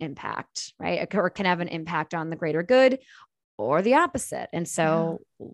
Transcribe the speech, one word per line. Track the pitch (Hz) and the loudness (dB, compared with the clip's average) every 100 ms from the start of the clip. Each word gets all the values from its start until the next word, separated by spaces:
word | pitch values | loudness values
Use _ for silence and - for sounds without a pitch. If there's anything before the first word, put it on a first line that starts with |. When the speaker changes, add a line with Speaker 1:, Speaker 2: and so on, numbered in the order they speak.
Speaker 1:
impact, | 156 - - - - - - - | -8 -8 -8 -8 -10 -12 -12 -8
right? | 170 175 175 196 | -4 -2 -2 0
Or | 180 | 0
can | - 185 | 0 0
have | 175 | 0
an | 175 | -2
impact | 165 165 160 156 | -6 -4 -4 -4
on | 170 160 | -6 -6
the | 160 | -4
greater | 160 160 | -2 -2
good | 175 254 262 262 - - - _ _ - | 4 6 6 4 -4 -20 -20 _ _ -6
or | 110 160 | 0 2
the | 214 | 4
opposite. | 285 349 - - 123 - | 4 4 -2 -8 -8 -6
And | 170 165 | -6 -4
so | - 160 165 165 165 - - | 0 2 2 0 -4 -12 -18
Speaker 2:
Yeah. | - | -18